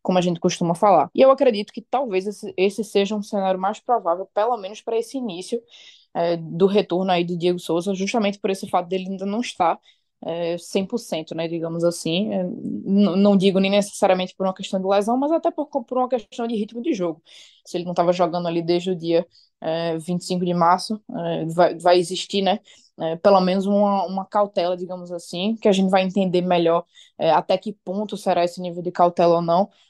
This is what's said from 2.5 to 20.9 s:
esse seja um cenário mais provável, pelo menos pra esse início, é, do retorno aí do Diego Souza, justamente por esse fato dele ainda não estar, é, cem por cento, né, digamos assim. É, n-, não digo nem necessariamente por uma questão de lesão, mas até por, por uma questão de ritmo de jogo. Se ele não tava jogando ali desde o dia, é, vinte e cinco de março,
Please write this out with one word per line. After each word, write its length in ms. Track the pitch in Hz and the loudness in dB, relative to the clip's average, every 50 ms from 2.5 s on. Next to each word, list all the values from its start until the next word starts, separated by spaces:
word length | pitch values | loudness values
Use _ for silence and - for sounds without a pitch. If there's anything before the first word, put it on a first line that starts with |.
| - | -2
esse 260 | - 185 202 196 - 208 | 0 0 0 0 -4 -8
seja 320 | - - 208 196 196 214 | -2 0 0 0 0 -2
um 60 | 214 | -6
cenário 380 | 208 - 220 202 190 190 190 185 | -6 -4 -4 -2 0 0 0 0
mais 200 | 190 196 214 - | 0 -4 -4 -4
provável, 480 | _ - 240 226 185 170 170 180 196 _ _ | _ 0 0 0 2 0 -2 -2 -4 _ _
pelo 240 | 202 208 240 247 | 0 0 0 0
menos 240 | 220 190 190 214 208 | -4 -6 -12 -12 -10
pra 160 | _ 240 226 | _ -4 -2
esse 200 | 226 233 - - | -2 -4 -4 -8
início, 440 | 269 247 220 170 175 185 - 240 233 _ _ _ - - - - _ _ _ _ | -8 -6 -6 -8 -8 -8 -6 -8 -8 _ _ _ -20 -20 -20 -20 _ _ _ _
é, 220 | 175 170 170 170 | -2 0 0 0
do 280 | 165 165 156 160 170 190 | -2 -4 -8 0 2 2
retorno 460 | 190 196 208 180 - 170 180 190 190 | 4 4 2 0 0 -2 -2 0 0
aí 120 | 180 175 175 | 0 0 0
do 140 | 170 180 | -2 -4
Diego 220 | 170 165 180 180 180 | -2 0 0 0 -2
Souza, 340 | - - 165 175 175 202 196 | -2 -2 -2 -2 -2 -2 -4
justamente 460 | 180 196 196 - 240 202 202 202 - | -4 -4 -2 -2 0 0 0 -2 -2
por 100 | - 202 | -4 -4
esse 180 | 196 196 - | -4 -4 -6
fato 200 | - - 180 180 | -2 -2 -2 -2
dele 200 | 175 190 190 185 185 | -2 -6 -6 -4 -6
ainda 160 | 196 185 190 | -8 -8 -6
não 160 | 202 202 226 | -4 -4 -4
estar, 380 | 240 - - - 180 165 196 - _ _ _ _ _ _ _ _ - | -6 -6 -2 0 0 0 0 -2 _ _ _ _ _ _ _ _ -8
é, 320 | 160 165 170 175 170 175 | -8 -4 -4 -4 -4 -4
cem 280 | 175 - - - 196 190 | -6 -8 -4 -2 -2 -2
por 120 | 190 240 | -2 -6
cento, 380 | 226 - - 185 160 160 - 160 | -8 -6 -6 -8 -8 -8 -8 -6
né, 120 | 160 165 | -6 -4
digamos 360 | 165 170 165 160 165 165 170 165 | -4 -4 -4 -6 -6 -4 0 0
assim. 500 | 175 170 - - 165 165 180 208 220 202 | 0 0 0 -4 -2 0 0 -2 -2 -2
É, 100 | 190 180 | -2 -4
n-, 720 | 180 - - - - - - - - 196 202 208 180 165 | -4 -6 -8 -8 -8 -8 -6 -2 0 4 4 4 4 4
não 220 | 196 202 208 202 | 4 4 6 6
digo 220 | 196 180 196 175 190 | 6 4 4 4 2
nem 120 | 190 190 | 2 4
necessariamente 640 | 202 208 202 202 - - 208 190 185 185 185 185 - | 2 2 0 0 -2 0 2 4 4 2 0 -6 -6
por 120 | - 190 | -4 -4
uma 60 | 190 190 | -4 -4
questão 260 | - 196 - - 190 | -6 -8 -6 -6 -4
de 60 | 190 | 0
lesão, 300 | 190 202 208 202 214 240 | 2 2 2 2 2 0
mas 140 | 262 277 294 | 0 0 0
até 200 | 330 320 320 349 | -2 0 -2 -2
por, 160 | 349 - 294 | -4 -4 -8
por 300 | - - 277 233 _ 254 | -4 -6 -8 -6 _ -2
uma 120 | 254 254 247 | -2 0 0
questão 380 | 262 233 - _ - - 233 | -2 -4 -4 _ -8 -8 -6
de 80 | 233 240 | -4 -2
ritmo 260 | 208 214 208 220 240 | -4 -4 -6 -8 -6
de 120 | 233 320 277 | -4 -4 -2
jogo. 280 | 190 180 170 160 160 _ _ - - - - _ _ _ | -2 -2 -4 -4 _ _ _ -20 -20 -20 -20 _ _ _
Se 120 | - - | -8 -8
ele 80 | 180 170 | -6 -6
não 80 | 175 175 | -4 0
tava 180 | 185 175 175 | 2 2 2
jogando 360 | 180 175 180 160 165 175 175 | 4 2 0 0 0 -4 -4
ali 140 | 170 165 170 | -2 -2 -2
desde 300 | 170 165 175 175 175 190 | 0 0 0 0 0 -2
o 40 | 185 | -4
dia, 300 | 165 165 165 165 165 175 _ _ _ _ _ _ _ | -4 -2 2 2 2 0 _ _ _ _ _ _ _
é, 360 | - 160 165 165 170 170 160 | -6 -4 -4 -2 -2 -4 -4
vinte 240 | 165 160 180 180 175 | -4 -4 -4 -4 -4
e 40 | - | -4
cinco 200 | - 185 180 185 | -4 -4 -2 -2
de 80 | 175 175 | -2 2
março, 480 | 175 165 170 180 180 - - | 2 4 4 4 2 0 -8